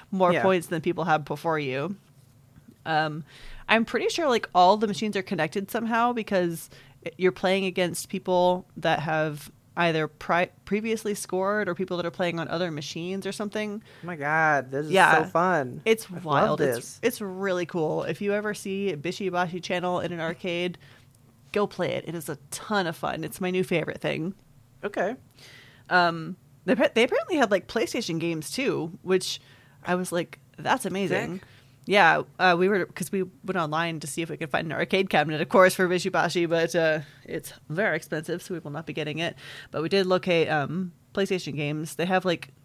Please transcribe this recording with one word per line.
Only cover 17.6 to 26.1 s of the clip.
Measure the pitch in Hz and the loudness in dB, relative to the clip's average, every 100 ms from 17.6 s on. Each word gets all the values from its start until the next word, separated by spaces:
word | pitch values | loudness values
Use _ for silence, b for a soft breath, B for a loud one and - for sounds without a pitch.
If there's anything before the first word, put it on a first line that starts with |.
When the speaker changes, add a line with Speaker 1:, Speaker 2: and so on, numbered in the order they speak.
| 175 | -2
Speaker 1:
cool. | 180 156 160 | -2 0 -2
If | - 160 | -4 -4
you | 202 | -2
ever | 208 208 | -2 -2
see | 208 202 196 196 151 | -6 -6 -4 -4 -4
Bishi | 165 175 190 | -6 -4 -2
Bashi | 175 180 180 | 0 -2 -4
Channel | 170 180 180 180 | -4 -2 0 -2
in | 170 | -4
an | 175 | -4
arcade, | 165 170 185 175 180 170 b b b _ _ _ - | -6 -6 -4 -2 -4 -6 b b b _ _ _ -6
go | 202 202 | -2 -2
play | - 175 | -2 -4
it. | 123 - | -4 -6
It | 165 | -10
is | 160 | -8
a | 143 - | -12 -12
ton | - - 208 175 | -12 -2 -2 -2
of | - | -4
fun. | 151 127 | -6 -4
It's | 156 - | -8 -6
my | 180 | -2
new | 185 | 0
favorite | 180 170 - - | 0 0 -2 -4
thing. | 151 147 165 - _ - _ - | -4 -4 -4 -8 _ -20 _ -10
Speaker 2:
Okay. | 202 - 208 262 - B B B B B B | -8 -2 -2 -4 -14 B B B B B B
Speaker 1:
Um, | 180 175 | 4 4